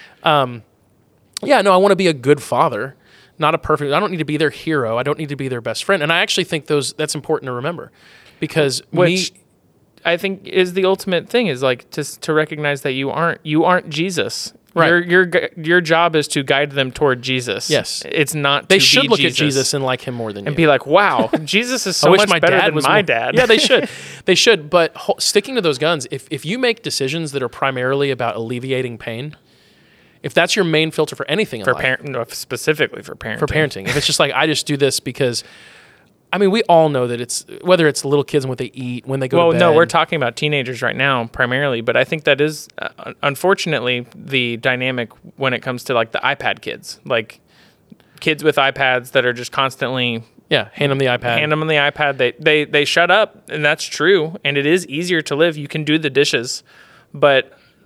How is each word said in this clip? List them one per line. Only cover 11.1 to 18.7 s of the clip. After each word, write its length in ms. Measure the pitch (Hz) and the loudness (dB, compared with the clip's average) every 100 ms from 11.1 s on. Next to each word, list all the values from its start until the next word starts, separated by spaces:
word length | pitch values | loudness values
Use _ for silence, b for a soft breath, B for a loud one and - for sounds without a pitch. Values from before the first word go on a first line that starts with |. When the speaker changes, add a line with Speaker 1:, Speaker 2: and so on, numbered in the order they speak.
| 175 - | -4 0
Speaker 2:
thing 200 | 240 214 | 0 0
is, 140 | 127 | 0
like, 280 | 135 127 - | 0 -2 -4
to 120 | - | -8
s-, 140 | 143 - | -8 -10
to 140 | - | -2
recognize 500 | 156 156 151 147 143 | 0 0 -2 -4 -2
that 100 | 143 | -4
you 180 | 131 135 | -2 -4
aren't, 300 | 151 165 - | -2 -2 -2
you 200 | 156 151 | -2 2
aren't 240 | 170 180 - | 4 2 0
Jesus. 640 | 147 196 170 104 - - - _ | -4 -4 -2 -4 -6 -12 -14 _
Speaker 1:
Right. 140 | 165 160 | 2 4
Speaker 2:
Your, 120 | 175 | 4
your 200 | 175 180 180 | 4 2 4
gu-, 220 | 170 - - | 2 -2 -6
your 240 | 156 180 | 2 2
job 340 | 160 165 170 156 | 4 2 4 2
is 100 | 143 | 0
to 140 | 147 | -4
guide 300 | 135 139 147 | 0 0 0
them 180 | 139 131 | -2 -4
toward 300 | - 147 127 | 0 0 0
Jesus. 480 | 127 127 120 98 - | -2 -4 -2 -6 0
Speaker 1:
Yes. 320 | 143 - - - | -2 -2 -8 -6
Speaker 2:
It's 240 | 160 143 | -2 -2
not 340 | 156 143 139 | 0 0 0
Speaker 1:
They 100 | - | 2